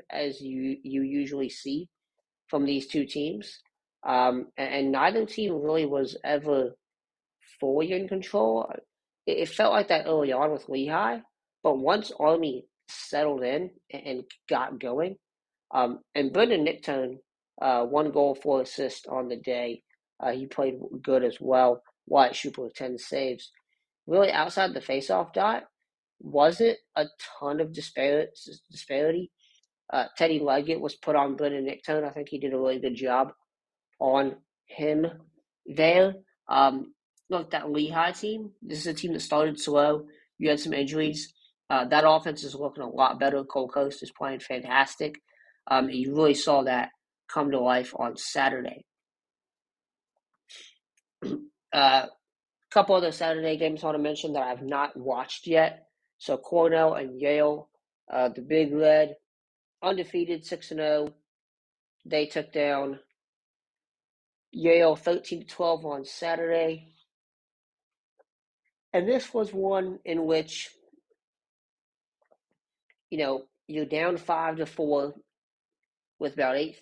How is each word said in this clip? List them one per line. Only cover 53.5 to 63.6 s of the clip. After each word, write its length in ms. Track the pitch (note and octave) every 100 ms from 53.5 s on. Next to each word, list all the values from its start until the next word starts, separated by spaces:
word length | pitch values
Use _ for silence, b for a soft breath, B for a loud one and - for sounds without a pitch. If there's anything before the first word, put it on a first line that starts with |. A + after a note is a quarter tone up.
| D#3
games 260 | D#3 D#3
I 40 | D#3+
wanna 120 | D3+
mention 360 | D3 D3 D#3+
that 80 | C#3+
I've 180 | B2+ B2+
not 340 | C3+ C#3+ C#3+
watched 520 | C3 C3 B2 C3 - E3+
yet. 400 | D#3+ D#3+ - _ _ _ _
So 180 | - C3
Cornell 560 | - E3+ E3 D#3+ D#3+
and 260 | C#3+ C3+ B2+
Yale, 520 | C#3+ D3 D3+ D3+ - _ _ _ -
uh, 160 | B2+ B2+
the 140 | C#3
Big 320 | C3+ D#3+ C#3+
Red, 400 | D3+ D#3 D3+ D3+ - _ _ _ _ _ -
undefeated, 640 | F#3 F#3+ E3 F3 E3+ E3
six 260 | - E3 -
and 100 | D#3
oh. 340 | D3+ D3+ D3+ _ _ _ _ _ _ _ _ _
They 220 | - D3+ D3
took 260 | D#3 -
down 460 | D3+ D3 C#3 C#3 C3+ _ _ _ _ _ _